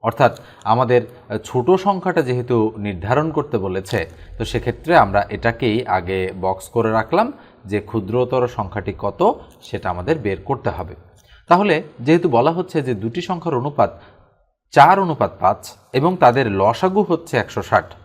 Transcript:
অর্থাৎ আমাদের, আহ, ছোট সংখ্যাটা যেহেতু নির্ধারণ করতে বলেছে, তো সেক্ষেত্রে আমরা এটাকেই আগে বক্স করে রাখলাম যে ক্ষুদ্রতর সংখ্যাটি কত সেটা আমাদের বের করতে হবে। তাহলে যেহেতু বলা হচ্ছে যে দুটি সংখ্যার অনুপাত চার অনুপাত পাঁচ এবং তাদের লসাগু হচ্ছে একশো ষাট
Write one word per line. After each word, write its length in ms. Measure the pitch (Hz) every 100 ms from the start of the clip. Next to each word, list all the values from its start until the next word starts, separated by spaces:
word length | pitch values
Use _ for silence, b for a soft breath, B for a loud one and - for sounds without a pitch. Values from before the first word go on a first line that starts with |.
অর্থাৎ 300 | 110 - 127 - B B
আমাদের, 360 | 107 113 123 123
আহ, 340 | 113 - - 107
ছোট 240 | - 127 123 185 196
সংখ্যাটা 360 | 190 185 170
যেহেতু 340 | 131 123 120 120 107 107
নির্ধারণ 480 | 104 92 95 131 160
করতে 260 | 151 147 117
বলেছে, 400 | 95 92 95 110 82 B B -
তো 40 |
সেক্ষেত্রে 480 | 113 123 120 120 151 170
আমরা 240 | 107 98 101
এটাকেই 480 | 101 117 117 127 107 -
আগে 320 | 92 87 95 92 95
বক্স 280 | 92 95 -
করে 220 | 117 110
রাখলাম 400 | 110 107 170 233 - B B
যে 140 | 101 101
ক্ষুদ্রতর 640 | 98 113 95 117 123 131 123
সংখ্যাটি 440 | - 98 - 98 92
কত 220 | 104 - 190 294 B _
সেটা 240 | - 101 95
আমাদের 260 | 90 90 160
বের 200 | 107 95 -
করতে 220 | 139 -
হবে। 240 | 80 85 - _ _ b b _
তাহলে 260 | 175 202 156 151 -
যেহেতু 280 | 123 170 170
বলা 240 | 120 135
হচ্ছে 300 | 170 180 165
যে 120 | 131
দুটি 260 | 113 110 123
সংখ্যার 360 | 170 180 165 139
অনুপাত 300 | 135 143 101 - b b b b _ _ _
চার 260 | - 143 196
অনুপাত 320 | 185 143 101 -
পাঁচ 200 | 101 104 - - _
এবং 240 | 131 151 180
তাদের 300 | 127 120 123 98
লসাগু 420 | 98 117 185 190
হচ্ছে 320 | 185 165 - 127
একশো 240 | 101 -
ষাট 240 | 98 95 - -